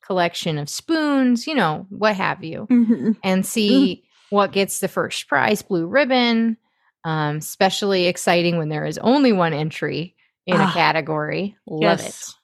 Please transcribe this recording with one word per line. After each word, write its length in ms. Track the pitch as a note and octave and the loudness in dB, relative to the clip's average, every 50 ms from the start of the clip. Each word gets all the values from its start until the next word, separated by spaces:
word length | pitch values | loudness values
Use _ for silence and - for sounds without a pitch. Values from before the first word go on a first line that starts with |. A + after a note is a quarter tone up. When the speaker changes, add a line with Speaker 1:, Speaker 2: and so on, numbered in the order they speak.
| _ | _
Speaker 1:
Collection 500 | - G3 F#3 F3 F3 F3 - - F3 D#3 | -4 0 0 0 0 -2 -4 -4 -4 -4
of 120 | D3 D3 D3 | -4 -6 -8
spoons, 800 | - - - - E4 D#4+ D#4 D4 C#4+ C4+ C4 B3 B3 A#3 A#3+ - | -10 -12 -6 -4 -2 -2 0 0 2 2 2 2 2 0 -2 -2
you 60 | D#4+ | -2
know, 280 | C4+ G3 D#3+ D3+ D3+ - - | 0 0 0 -2 -4 -8 -14
what 260 | G3+ G3 G3 G#3+ G#3+ | -8 -2 0 0 0
have 300 | F#3 - - D3 - - | 0 -2 -2 -4 -4 -8
you. 240 | D#3+ D#3+ - G#3+ - | -12 -10 -10 -2 2
Speaker 2:
Mm-hmm. 400 | B3 A#3+ A#3 G#3+ A#3 E3+ A#2+ G#3+ A3 - - | 4 4 4 4 2 0 2 -2 -2 0 0
Speaker 1:
And 200 | G3 F#3 F#3+ F#3+ | 0 0 0 0
see 600 | F#3+ - A#3 G#3+ G#3 A#3 C4+ C#4 F#3+ F3 - _ _ _ _ _ _ | -2 -2 0 2 4 4 4 4 2 0 -6 _ _ _ _ _ _
Speaker 2:
Mm-hmm. 60 | - | 2
Speaker 1:
what 160 | G3+ G3 F#3+ - | 2 2 2 2
gets 260 | G3 G3 F#3+ - - | 0 0 0 -2 -4
the 80 | - F3+ | -6 -4
first 380 | - F#3+ D#3+ G#2+ - - - | -2 -2 -4 -4 -4 -10 -6
prize, 360 | _ - C#3 B2 A2+ G#3+ G3+ - | _ 0 2 2 2 2 0 -2
blue 260 | _ G3+ E3+ E3 E3+ | _ -4 -2 -2 0
ribbon. 680 | - C4+ D4 B3 C4 B3+ A#3+ A#3+ A#3 A3+ A3+ A3+ A3 _ _ _ _ _ _ _ _ _ _ | 0 0 2 2 2 2 2 2 2 2 0 0 -2 _ _ _ _ _ _ _ _ _ _
Um, 340 | E3 D#3+ D#3 D3+ D3 D3 D#3 | -4 -2 -2 -2 -2 -4 -6
especially 720 | D3+ - - _ G3 F#3+ F#3 - - G3+ G3 F#3 F3+ F3 | -8 -10 -2 _ 0 0 0 0 -2 0 0 2 2 0
exciting 500 | F3+ - - - F3+ F3 E3+ F3 E3+ E3+ | 0 -2 0 0 2 2 2 2 0 0
when 100 | D#3+ D3+ | -2 -2
there 160 | D#3 D3+ D3+ | -4 -4 -4
is 140 | D3+ D#3+ - | -4 -6 -2
only 340 | - G#3+ B3+ D4 C#4 B3+ G#3+ | 0 2 2 4 4 4 4
one 220 | F#3 F3 E3 D#3+ | 4 2 0 0
entry 600 | C#3+ D#3 D#3+ - - - D3 C3+ C#3+ D#3+ F#3 _ _ _ _ _ _ _ | -2 -4 -4 -4 -6 -6 -6 -4 -6 -8 -10 _ _ _ _ _ _ _
in 100 | - F3+ E3+ | -2 2 2
a 40 | G3 | 2
Speaker 2:
Ah. 60 | F#3 E3 | 2 2
Speaker 1:
category. 840 | E3+ D#3+ D3+ D3+ D#3+ D3+ D#3 D#3 D3+ D3+ D3+ D3+ D#3 F#3 G#3 G3+ _ _ | 2 2 2 2 0 -2 -2 -4 -4 -2 -4 -4 -4 -4 -6 -8 _ _
Love 320 | - - D#3 D#3+ E3+ E3+ E3 - | -12 -4 0 2 2 2 0 -2
Speaker 2:
Yes. 320 | - - - - - - _ | -10 -14 -14 -18 -18 -20 _